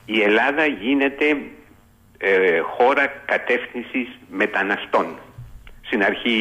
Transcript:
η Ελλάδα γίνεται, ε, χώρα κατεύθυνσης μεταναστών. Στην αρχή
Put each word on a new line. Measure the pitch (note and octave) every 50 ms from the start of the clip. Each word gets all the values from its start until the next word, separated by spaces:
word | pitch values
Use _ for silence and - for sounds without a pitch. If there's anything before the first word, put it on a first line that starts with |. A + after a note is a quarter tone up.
| -
η | - G#2+ A2
Ελλάδα | G#2 G#2 G#2+ A2 A#2+ C3+ C#3+ D3+ D#3
γίνεται, | D3+ C3+ F#2+ G2 A#2+ C#3 C#3 C3+ C#3 C3+ - D3 D3 D3+ C#3 A#2 - - - - - - - _ _ _ _ _ _ _ -
ε, | - G2 G2 F#2 F#2 F#2 E2 E2
χώρα | D#2 - - - A#2+ B2+ C#3 C#3+ C#3 C3+ - - -
κατεύθυνσης | - G2+ - - - B3 B3 - - - B2 A#2 - - C3+ A#2+ A2+ - - - -
μεταναστών. | - F#2+ G#2 G2+ - F#2+ G2 G2 G2+ - - - - - F2+ E2 D#2+ - - - - - - - - - - - - -
Στην | - - - A2 G2
αρχή | G2+ G2+ - - B2 A#2 A2